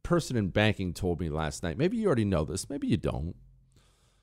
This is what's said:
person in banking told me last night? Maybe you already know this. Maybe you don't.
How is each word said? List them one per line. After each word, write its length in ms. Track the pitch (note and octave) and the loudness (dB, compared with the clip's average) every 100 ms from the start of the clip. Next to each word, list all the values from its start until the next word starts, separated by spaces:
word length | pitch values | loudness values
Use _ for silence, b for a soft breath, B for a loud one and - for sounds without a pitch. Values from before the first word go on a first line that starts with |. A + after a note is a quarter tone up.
person 340 | - F3 - A#2+ | 0 0 2 0
in 100 | F#2+ | 2
banking 460 | G#2 G#2+ G2 F#2 | 4 4 2 -2
told 260 | D#2+ F#2 D#2+ | -2 -2 0
me 100 | E2 | -2
last 340 | D2+ D#2 - | -2 -2 -2
night? 140 | E2+ D#2+ | -4 0
Maybe 200 | F3 A#3 | 0 2
you 100 | G#3 | 2
already 160 | A#2+ | 2
know 220 | G#2 E2+ D#2 | 4 2 0
this. 240 | F#2+ - | -4 -6
Maybe 180 | C#4+ C4+ | -6 0
you 80 | F#2+ | 0
don't. 400 | C2+ B1+ E2 - - - _ _ _ _ _ _ | 0 -2 -6 -8 -18 -20 _ _ _ _ _ _